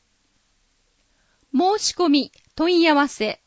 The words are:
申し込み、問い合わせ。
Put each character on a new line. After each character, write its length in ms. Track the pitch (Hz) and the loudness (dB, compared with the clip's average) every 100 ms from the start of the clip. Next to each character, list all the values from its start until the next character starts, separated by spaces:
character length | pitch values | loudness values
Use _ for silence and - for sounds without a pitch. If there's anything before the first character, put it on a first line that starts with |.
| _ _ _ _ _ _ _ _ _ _ _ _ _ _ _ | _ _ _ _ _ _ _ _ _ _ _ _ _ _ _
申 240 | 262 359 427 | 0 0 0
し 160 | - | -4
込 140 | - 349 | -2 0
み、 220 | 285 233 _ _ | 2 -2 _ _
問 280 | - 330 349 | -4 0 2
い 40 | 330 | 2
合 80 | |
わ 140 | 285 285 | 2 0
せ。 340 | - 214 - | -4 -8 -8